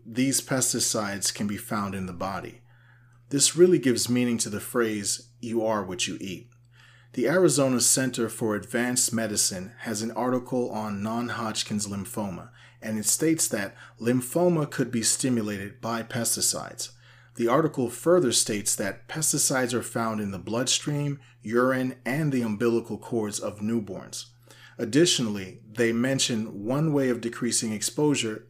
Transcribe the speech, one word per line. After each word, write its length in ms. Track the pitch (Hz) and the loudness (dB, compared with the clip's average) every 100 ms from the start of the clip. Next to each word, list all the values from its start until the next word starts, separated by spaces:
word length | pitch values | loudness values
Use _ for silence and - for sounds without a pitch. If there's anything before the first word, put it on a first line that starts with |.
| - | -6
these 340 | 113 135 127 | 0 2 0
pesticides 960 | - 135 - 117 - 113 101 101 - | 0 0 0 0 0 0 -2 -2 -4
can 140 | - 104 | -2 -4
be 100 | 101 | -4
found 360 | - 107 196 | -4 -4 -2
in 120 | 196 92 | -4 -6
the 60 | |
body. 500 | 87 190 90 - - - - - - _ - - | -6 -6 -6 -10 -14 -20 -20 -20 -20 _ -20 -4
This 260 | 143 - 151 | 2 4 6
really 240 | 185 160 | 8 8
gives 280 | 127 113 117 | 4 2 2
meaning 300 | 123 120 113 | 2 2 0
to 100 | 110 | -2
the 120 | 101 | -6
phrase, 680 | - 123 110 107 95 - - - | -4 0 0 -2 -4 -6 -8 -12
"You 260 | 117 113 110 | -4 -2 0
are 180 | 107 | 0
what 220 | 95 87 95 | -2 -4 -6
you 100 | - | -6
eat." 280 | 98 80 - _ _ - - - - | -8 -10 -14 _ _ -20 -20 -20 -10
The 140 | 127 120 | -2 2
Arizona 520 | 180 175 139 135 123 | 6 6 6 4 4
Center 480 | - 135 131 120 110 | 4 2 0 -2 -4
for 260 | - 110 | -2 -2
Advanced 580 | 104 95 120 123 123 - | -2 -2 -2 0 0 0
Medicine 600 | 113 110 104 - 92 95 - | 0 -2 0 0 -2 -10 -10
has 220 | 117 107 | -6 -4
an 80 | 113 | -4
article 580 | 110 123 127 123 127 123 | -2 0 0 -2 -2 -2
on 320 | 107 107 98 | -4 -6 -4
non-Hodgkin's 840 | 107 117 120 110 113 101 - 104 101 | -4 -4 -4 -4 -4 -4 -4 -4 -4
lymphoma, 640 | 101 95 110 101 85 - - - - | -6 -6 -6 -6 -8 -14 -20 -20 -14
and 180 | 110 110 | -6 -4
it 80 | 147 | -2
states 400 | - 160 160 - | 2 2 2 0
that 280 | 110 98 - - - | -2 -4 -10 -20 -4
lymphoma 680 | 117 127 123 165 180 160 143 | 0 2 2 2 4 4 0
could 200 | - 120 | -2 -2
be 120 | 117 | 0
stimulated 800 | 107 - 131 120 104 101 101 - | 0 2 2 0 0 -4 -8 -8
by 220 | 113 117 | -4 -4
pesticides. 880 | 113 123 113 104 - 73 - - - - - - - - | -4 -4 -2 0 0 -2 -6 -10 -12 -14 -20 -20 -12 -2
The 120 | 117 | 4
article 400 | 139 156 143 120 | 4 4 0 -2
further 440 | - 160 180 127 | 0 4 6 6
states 420 | 107 - 104 - - | 2 2 0 -2 -2
that 320 | 101 - - | -2 -6 -8
pesticides 640 | 156 151 147 - 131 123 | -4 0 2 2 2 2
are 100 | 123 | 0
found 380 | 120 123 113 107 | -2 -2 -2 -2
in 120 | 101 | -4
the 60 | 92 | -6
bloodstream, 840 | 92 113 131 - 151 143 143 143 - _ | -4 -2 0 0 0 -2 -2 -6 -12 _
urine, 560 | 107 120 127 131 127 123 | 0 4 4 4 -2 -4
and 260 | 113 143 151 | -4 0 2
the 120 | 131 | 2
umbilical 560 | 113 104 120 113 113 101 | 0 2 2 2 -2 -8
cords 400 | - 117 104 - | -4 -2 -2 -4
of 200 | 104 98 | -6 -4
newborns. 680 | 107 117 98 87 58 - - _ - - - - | -2 -2 -4 -10 -12 -14 -14 _ -20 -20 -16 -8
Additionally, 840 | 113 135 170 - 113 101 92 - - | 0 4 4 4 0 -4 -8 -14 -6
they 240 | 110 117 | 0 2
mention 720 | 113 131 135 - 113 110 98 | 2 2 2 0 -2 -4 -4
one 280 | 104 139 160 | -2 0 2
way 160 | 143 131 | 4 2
of 120 | 110 | 0
decreasing 520 | 117 - 120 113 110 | -2 -2 -2 0 -2
exposure 720 | 107 - - 151 120 113 107 | -4 -4 2 2 2 -2 -6